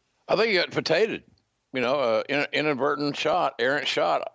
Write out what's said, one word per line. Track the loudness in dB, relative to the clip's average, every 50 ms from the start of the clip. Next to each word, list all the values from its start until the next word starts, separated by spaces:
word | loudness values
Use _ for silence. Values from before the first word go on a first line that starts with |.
| _ _ _ _ -4
I | -2 0
think | 2 2 2
he | 2
got | 0 0 0
potated. | -2 -4 0 2 2 2 2 2 0 -6 -10 _ _ _ _ _ _ _ _ _ -4
You | -2
know, | 0 0 0
uh, | 2 2 2 2 2 0 0
in-, | -2 -2 -2 0
inadvertent | -2 -2 0 0 0 0 0 -2 0 -2 -2 -4 -4
shot, | -2 -2 0 0 2 0 0 0 0
errant | 0 0 0 0 -2 -2
shot, | -2 0 0 0 0 -2 -2 -4